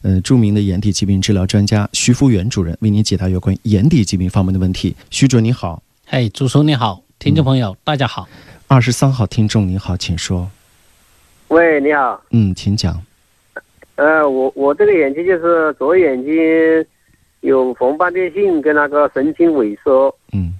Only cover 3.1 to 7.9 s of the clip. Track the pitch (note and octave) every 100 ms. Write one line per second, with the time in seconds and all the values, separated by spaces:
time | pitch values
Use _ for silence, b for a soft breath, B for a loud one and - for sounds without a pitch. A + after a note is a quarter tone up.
3.1 | F#2 F#2 F#2 F#2+ F#2+ - G2+ D#3 D#3+ G2
4.1 | F#2 F2+ G#2 F#2+ F#2+ F#2 F2+ F#2 - b
5.1 | - C3+ B2 A2+ B2+ F2+ E2+ _ _ -
6.1 | C#3 A#2 - C3 C#3 D3+ C3+ A#2 F#2 _
7.1 | _ - G2 C3 C3+ G#2+ F#2+ -